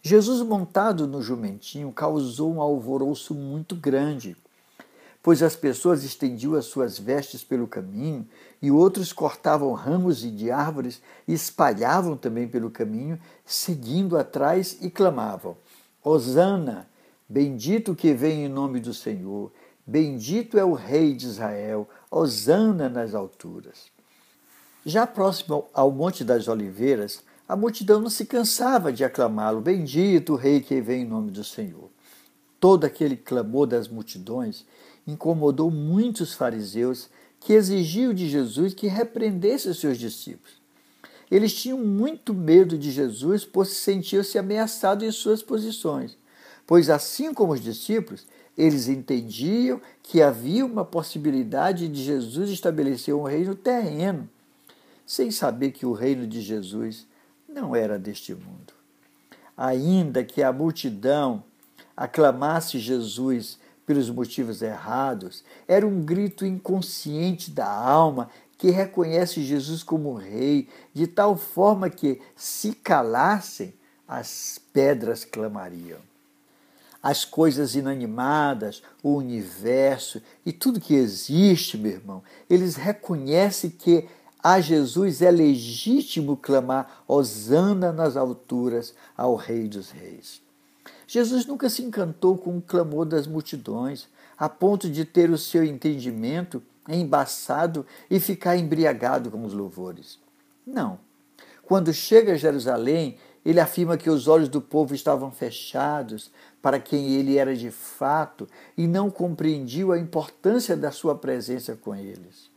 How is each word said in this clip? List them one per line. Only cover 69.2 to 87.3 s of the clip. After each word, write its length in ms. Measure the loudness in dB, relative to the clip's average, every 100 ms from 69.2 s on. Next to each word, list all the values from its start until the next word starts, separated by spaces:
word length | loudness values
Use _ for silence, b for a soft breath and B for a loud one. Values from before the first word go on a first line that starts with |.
| 0 -2
Jesus 400 | -2 -2 -2 -8
como 300 | -4 -4 -2
rei, 540 | -8 -8 -4 2 2 0 B B
de 140 | -4 -2
tal 300 | 2 2 2
forma 520 | -4 2 4 4 0
que, 320 | -2 -2 -2 B _
se 360 | -10 -6 -6
calassem, 960 | -6 0 2 2 2 2 2 -4 -12 -14 -14 b b -14
as 540 | -12 -12 -12 -12 -14 _
pedras 520 | 2 4 2 -2 -6
clamariam. 760 | -8 -8 -8 -8 -12 -14 -16 -18 -20 _ _ _ b b b b b b
As 220 | -2 -2
coisas 500 | -2 4 4 4 -2
inanimadas, 1080 | -2 -2 -4 -6 -4 0 2 0 -2 -6 -10 B B
o 120 | 0
universo 1080 | 0 -2 -6 -8 -6 0 2 2 2 -6 -14 b b
e 80 | -10
tudo 280 | -2 0 -2
que 140 | 2
existe, 840 | 4 4 -2 0 6 6 6 2 -4
meu 140 | -4
irmão, 300 | -6 -12 -14 B B B
eles 260 | 4 4 -2
reconhecem 920 | -4 -4 -4 -6 2 2 2 0 -6
que 360 | -2 4 4 4 B B B
a 180 | 4 4
Jesus 600 | 6 2 2 0 0 4
é 80 | 6
legítimo 1040 | 8 6 4 -2 -6 0 0 0 -4 -2 -4
clamar: 680 | 2 2 2 -2 -4 -14 0
"Hosana 840 | 2 2